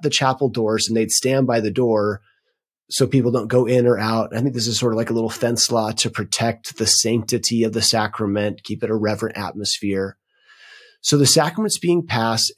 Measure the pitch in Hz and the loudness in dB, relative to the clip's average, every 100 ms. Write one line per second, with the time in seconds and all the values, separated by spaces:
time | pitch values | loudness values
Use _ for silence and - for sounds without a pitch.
0 | 151 - 135 131 139 113 107 110 - 113 | -2 0 0 2 0 0 0 0 0 0
1 | 110 - 127 135 131 117 107 98 123 110 | 0 0 0 2 2 2 0 0 2 2
2 | 104 104 _ _ _ _ _ _ - - | 0 -2 _ _ _ _ _ _ -8 -2
3 | 131 135 120 120 110 123 117 127 120 113 | 2 2 2 0 2 2 4 4 4 2
4 | 110 113 110 110 127 123 110 110 123 110 | 2 0 -2 -2 -2 -2 -2 0 0 0
5 | 110 117 113 - 120 117 - 117 110 110 | 0 -2 -2 -2 -2 0 0 0 0 -2
6 | 110 - 107 - 117 113 - - 107 - | -4 -4 -6 -2 -2 -2 -8 -4 0 2
7 | 113 117 107 120 - 117 113 113 110 113 | 2 0 0 -2 0 0 0 0 0 0
8 | 104 - 107 104 104 95 - 107 107 110 | 0 -2 -2 -2 -2 -4 -10 -6 -2 -2
9 | 107 104 113 - 95 98 101 - 101 95 | -2 -2 -4 -6 -8 -6 -6 -4 -4 -2
10 | 98 - _ _ _ - - - - _ | -4 -8 _ _ _ -20 -20 -20 -20 _
11 | - 147 139 160 151 170 214 - 170 175 | 0 4 4 4 2 0 -2 -2 0 0
12 | 170 123 113 113 - | 0 -2 0 0 -2